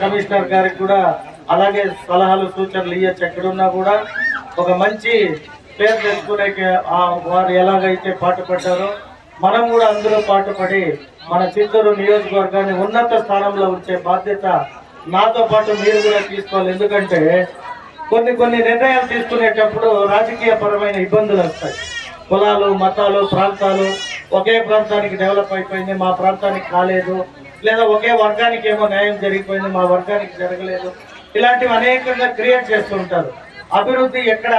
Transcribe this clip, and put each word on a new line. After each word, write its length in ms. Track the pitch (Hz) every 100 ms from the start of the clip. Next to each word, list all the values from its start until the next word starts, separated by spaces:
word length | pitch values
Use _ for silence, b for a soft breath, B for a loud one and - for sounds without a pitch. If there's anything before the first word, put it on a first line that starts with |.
కమిషనర్ 500 | 196 208 196 196 180
గారికి 260 | 190 185 185
కూడా 180 | 190 196 170 - - - -
అలాగే 280 | 170 196 202 190 - -
సలహాలు 380 | 180 190 190 185
సూచనలు 400 | 190 190 190 175 180
ఇయ్యొచ్చు. 240 | 185 180 175
ఎక్కడున్నా 400 | 175 185 190 190 185
కూడా 180 | 190 208 220 - - - - -
ఒక 80 | 180 185
మంచి 320 | 202 214 226 226 180 156 - - - -
పేరు 200 | 208 220
తెచ్చుకునే 440 | 208 202 - 202 202 196 185 185 - 175
ఆ 40 | 180 175 165
వారు 260 | 180 185 180
ఎలాగైతే 480 | 190 190 190 185 190 185
పాటుపడ్డారో 680 | 175 180 180 180 185 180 202 208 - - - -
మనం 180 | 190 226 233
కూడా 140 | 233 220
అందులో 260 | 208 214 214 202
పాటుపడి 540 | 196 196 196 185 196 165 139 - - 165
మన 120 | 175 185
చిత్తూరు 360 | 208 208 220 208 202
నియోజకవర్గాన్ని 760 | 202 208 185 196 185 196 196 185
ఉన్నత 280 | 208 233 240 226
స్థానంలో 440 | - 196 202 202 190
ఉంచే 200 | 175 - 180 180
బాధ్యత 380 | 180 208 196 190 151 - - - - 165
నాతో 280 | 180 226 233 220
పాటు 200 | 214 214 208
మీరు 160 | 202 214
కూడా 160 | 208 202 196
తీసుకోవాలి. 380 | 196 - 190 180
ఎందుకంటే 460 | 185 208 202 185 170 156 180 180 - - - - - -
కొన్ని 220 | 226 240 240
కొన్ని 180 | 240 233 226
నిర్ణయాలు 380 | 233 262 254 247
తీసుకునేటప్పుడు 760 | 240 233 240 226 214 214 214 226 202 202
రాజకీయ 400 | 208 226 233 226 220
పరమైన 340 | 208 175 208 196 185
ఇబ్బందులు 340 | 214 208 196
వస్తాయి. 340 | 170 - 147 - - - - - -
కులాలు, 400 | 190 208 202 196 190
మతాలు, 380 | 190 196 202 202 196
ప్రాంతాలు, 560 | 185 196 196 196 190 190 190 - - - 190
ఒకే 160 | 202 226 226
ప్రాంతానికి 480 | 214 214 208 202 185
డెవలప్ 300 | 190 202 196 190
అయిపోయింది, 380 | 185 190 185 190
మా 80 | 185 185
ప్రాంతానికి 480 | 185 190 196 190 -
కాలేదు, 420 | 180 185 185 180 185 180 - - - 214
లేదా 180 | 220 220
ఒకే 180 | 214 233 233
వర్గానికి 440 | 214 208 240 233 220
ఏమో 140 | 214 208
న్యాయం 220 | 196 208 196
జరిగిపోయింది, 460 | 196 196 196 196 190 185
మా 60 | 180
వర్గానికి 420 | 180 196 208 196 180
జరగలేదు, 460 | 180 180 190 185 185 - - - - 208
ఇలాంటివి 360 | 240 247 254 226
అనేకంగా 520 | 247 254 254 247 247 220
క్రియేట్ 280 | 240 254 220
చేస్తూ 220 | 214 202 196
ఉంటారు. 280 | 175 175 151 - - - - 190
అభివృద్ధి 420 | 233 262 254 254 233
ఎక్కడ 180 | 220 233